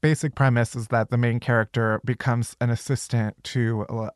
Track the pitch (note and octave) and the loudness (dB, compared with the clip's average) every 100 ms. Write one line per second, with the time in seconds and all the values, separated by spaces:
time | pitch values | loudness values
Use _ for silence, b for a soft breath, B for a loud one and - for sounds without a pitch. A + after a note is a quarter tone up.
0 | D#3 D#3 D3+ - C3+ A#2+ A2+ A#2+ G#2+ A#2 | 0 0 -2 2 2 4 0 -2 -2 0
1 | A2 A#2+ A#2+ A#2 - A#2 A2 A#2 A2 A2 | 2 0 0 0 2 2 2 0 0 0
2 | B2 A#2+ - A#2+ A2+ - A#2+ A#2 - C3+ | -2 -2 0 0 -2 -2 -2 -2 -2 -4
3 | - A#2 G#2+ - - B2+ A2+ A2+ - A2+ | -2 -2 -2 -4 -6 -2 0 0 -4 -6
4 | A2 | -8